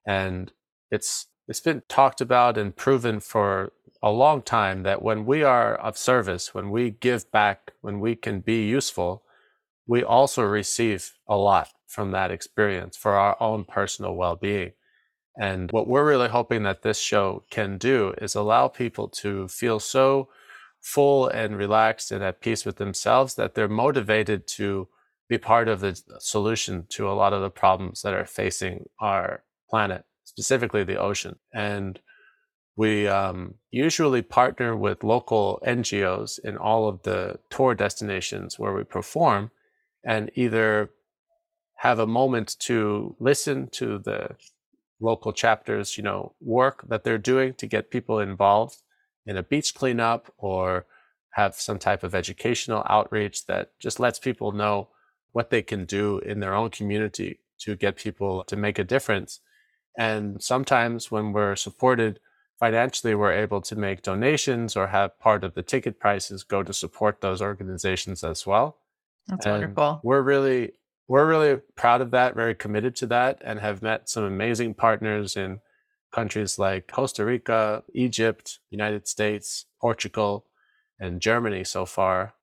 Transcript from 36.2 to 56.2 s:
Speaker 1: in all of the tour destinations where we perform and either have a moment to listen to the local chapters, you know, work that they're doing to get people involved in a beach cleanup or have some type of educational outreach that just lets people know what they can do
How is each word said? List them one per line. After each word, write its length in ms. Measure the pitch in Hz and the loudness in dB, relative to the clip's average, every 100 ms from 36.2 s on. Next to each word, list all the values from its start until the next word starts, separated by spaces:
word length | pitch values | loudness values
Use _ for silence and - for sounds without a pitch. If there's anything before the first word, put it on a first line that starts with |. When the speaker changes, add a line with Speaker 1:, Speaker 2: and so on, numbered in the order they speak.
| 113 - | -6 -10
Speaker 1:
in 180 | 113 101 | -10 -4
all 320 | 104 113 107 | 0 2 2
of 140 | 92 | -2
the 360 | 101 95 95 92 _ | -4 -4 -4 -8 _
tour 240 | - 131 | 2 2
destinations 840 | 113 101 - 104 95 - 101 95 - | 4 0 -2 -6 -4 -6 -8 -10 -8
where 160 | 104 | -6
we 100 | 98 | -6
perform 680 | - 95 - 156 160 101 110 _ _ _ _ _ | -6 -8 -6 2 4 4 0 _ _ _ _ _
and 260 | 123 110 110 | -2 -2 -2
either 560 | - 123 113 110 107 104 _ _ _ _ _ _ _ _ - | 0 2 4 4 2 0 _ _ _ _ _ _ _ _ -2
have 220 | 127 113 | 2 2
a 80 | 110 | 2
moment 500 | 120 135 120 107 - | 2 2 0 -4 -8
to 580 | - 117 107 104 104 - | -2 0 0 -2 -6 -2
listen 500 | 123 143 151 135 127 | 2 2 0 -4 -6
to 280 | - 117 101 | -6 -6 -4
the 380 | 104 - - - - _ _ _ _ - | -6 -6 -8 -12 -20 _ _ _ _ -4
local 320 | 113 110 110 | -2 -2 -4
chapters, 640 | - 113 110 - 107 101 - | 0 2 2 0 -4 -4 -4
you 60 | |
know, 320 | 104 98 92 _ | -4 -4 -8 _
work 440 | - 117 131 - - | -2 2 2 0 -6
that 160 | 110 | -4
they're 140 | 117 110 | 0 -2
doing 360 | 123 131 131 | 2 2 2
to 120 | 131 107 | -4 -4
get 240 | 107 - | -4 -2
people 280 | 123 - 110 | -8 -2 -2
involved 640 | 98 95 101 104 117 - _ _ _ _ 104 | -2 2 4 4 2 -8 _ _ _ _ -8
in 100 | 95 | -6
a 60 | |
beach 320 | 90 147 - | -2 -2 -2
cleanup 580 | - 131 117 113 117 - - | -2 -2 2 2 0 -4 -10
or 500 | 98 92 92 90 - _ _ _ _ | -4 -2 0 -2 -4 _ _ _ _
have 220 | - 101 | -2 -2
some 240 | - - 101 | -2 -8 -4
type 240 | - 101 | -2 -2
of 120 | 90 | -2
educational 680 | 92 90 - 120 120 - 107 - | -4 -4 -6 -4 -4 -2 -4 2
outreach 580 | 107 - 107 104 - - | 2 2 -2 -4 -6 -4
that 260 | 92 92 _ | -6 -6 _
just 180 | - - | -8 -2
lets 200 | 120 - | -2 0
people 340 | 131 117 107 | -6 -4 -4
know 360 | 104 104 101 - _ _ _ _ | -2 0 -2 -6 _ _ _ _
what 180 | 117 - | -4 0
they 120 | 117 | -2
can 220 | - 101 | 0 -6
do 340 | 87 98 104 98 | -4 -2 0 -2